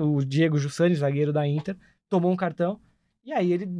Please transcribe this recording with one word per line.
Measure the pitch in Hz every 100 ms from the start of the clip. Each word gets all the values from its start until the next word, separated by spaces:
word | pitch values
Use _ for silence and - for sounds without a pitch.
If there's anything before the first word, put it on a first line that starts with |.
o | 151 147
Diego | 135 139 165 147
Jussani, | 139 - 175 160
zagueiro | 143 143 147
da | 151 147
Inter, | 151 190 190 _ _ _
tomou | 185 175
um | 185
cartão. | 180 151 175 214 _ _ _ _
E | 233
aí | 294 180
ele | 175 196